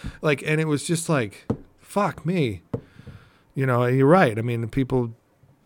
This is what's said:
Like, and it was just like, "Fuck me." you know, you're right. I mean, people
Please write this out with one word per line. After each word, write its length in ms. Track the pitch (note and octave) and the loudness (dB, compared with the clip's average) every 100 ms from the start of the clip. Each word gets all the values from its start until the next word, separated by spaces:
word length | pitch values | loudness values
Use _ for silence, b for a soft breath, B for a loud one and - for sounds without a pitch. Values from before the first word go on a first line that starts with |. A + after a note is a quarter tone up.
| B B | B B
Like, 200 | D#3+ C#3+ - | -2 0 0
and 120 | D#3 | -2
it 80 | D#3+ | 0
was 180 | C#3+ | -2
just 260 | - E3 - | -2 -4 0
like, 360 | D3 G#2+ - - - - _ | -2 -2 -8 -8 -8 -8 _
"Fuck 460 | - G3+ G3 - | -6 -2 -2 -2
me." 380 | D#3 F3+ C3 F#2+ - - B B B B B B B | -4 0 -2 -4 -10 -12 B B B B B B B
you 100 | - | -4
know, 220 | C3 A#2+ B2 | 0 2 2
you're 200 | C3 C3+ | 4 6
right. 320 | F3+ D3+ G#2+ | 6 4 0
I 40 | |
mean, 260 | A#2 A#2 A#2 | -4 -4 -4
people 460 | - B2+ C3 A#2 A#2 _ _ _ _ | -2 0 0 -2 -8 _ _ _ _